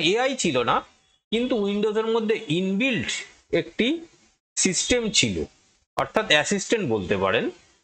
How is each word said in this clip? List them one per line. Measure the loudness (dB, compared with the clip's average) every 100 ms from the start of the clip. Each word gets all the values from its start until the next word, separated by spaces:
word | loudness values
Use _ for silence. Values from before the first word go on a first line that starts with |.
| 2
এআই | 2 0 0
ছিল | 0 2 2
না, | 0 -2 _ _ _ -4
কিন্তু | -2 0 0
উইন্ডোজের | 0 0 0 0 0 0
মধ্যে | 0 -2 -2 -2
ইনবিল্ট | 0 0 0 0 -4 -6 -10 -18 -4 -2
একটি | -2 -2 0 -2 -6 _ _ _ _ -2
সিস্টেম | 0 0 0 0 0 0
ছিল, | 0 0 -6 _ _ _ _ -4
অর্থাৎ | 0 0 2
অ্যাসিস্ট্যান্ট | 2 2 -2 0 -2 0 0
বলতে | 0 0
পারেন। | 2 2 0 -8 _ _